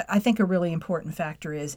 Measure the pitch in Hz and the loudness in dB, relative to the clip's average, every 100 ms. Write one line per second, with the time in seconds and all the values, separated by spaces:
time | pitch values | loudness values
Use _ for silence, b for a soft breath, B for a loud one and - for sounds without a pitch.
0 | - 202 240 220 185 185 175 165 - 170 | 0 2 4 4 4 2 2 -2 -2 -4
1 | 151 156 156 151 160 151 147 | -4 -6 -6 -6 -8 -6 -6